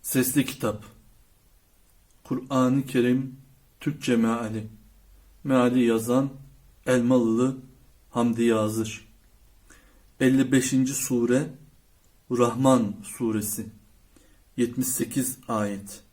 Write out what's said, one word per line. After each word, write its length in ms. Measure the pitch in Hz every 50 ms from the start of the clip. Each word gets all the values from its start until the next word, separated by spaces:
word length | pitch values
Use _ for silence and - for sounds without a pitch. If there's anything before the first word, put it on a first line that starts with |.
| - -
Sesli 360 | - 131 123 - - 147 131
Kitap. 400 | - - - - 110 104 - - - - - _ - - - _ _ _ _ _ _ _ _ _ _ _ _ _ _ _ _ _ _ _ _ _
Kur'an-ı 640 | - 143 127 - - 139 131 127 127 131 139 131
Kerim 500 | - - 127 120 123 127 135 135 - - - - - - _ _ _ _ _
Türkçe 360 | - 151 151 - - - 123
Meali. 520 | 113 113 113 117 117 117 110 110 110 107 110 - - - - _ - _ _ - - _ - _ _ -
Meali 400 | 143 131 127 123 123 123 127 120
yazan 460 | 117 113 110 110 120 123 131 139 139 - - - - - - _ - _ _ _
Elmalılı 720 | - 127 127 117 123 131 127 117 113 110 117 127 131 131 - - - - _ - _ _ _ _ _
Hamdi 340 | - 123 117 120 110 110 117
Yazır. 640 | 117 113 110 107 107 110 113 110 110 - - - - - _ _ _ _ _ _ - _ - _ _ - - _ _ _ - _ _ _ _
Elli 320 | 131 131 131 135 131 127
beşinci 420 | 135 131 127 - 135 131 131 131 139
Sure 560 | - - - 127 120 117 117 123 135 156 175 - - - - _ _ _ _ _ _ _ _ _ _ _ _
Rahman 640 | 123 120 120 117 110 120 135 135 131 120 110 101 - - -
Suresi. 600 | - - - 123 113 107 107 101 - - - 110 - - - _ _ _ _ _ _ _ - _ _ - _ _ _ _
Yetmiş 300 | - 120 117 - 127 127
sekiz 500 | - - - 113 110 - 139 123 - - - -
ayet. 560 | - 117 107 104 101 101 98 98 - - - _ _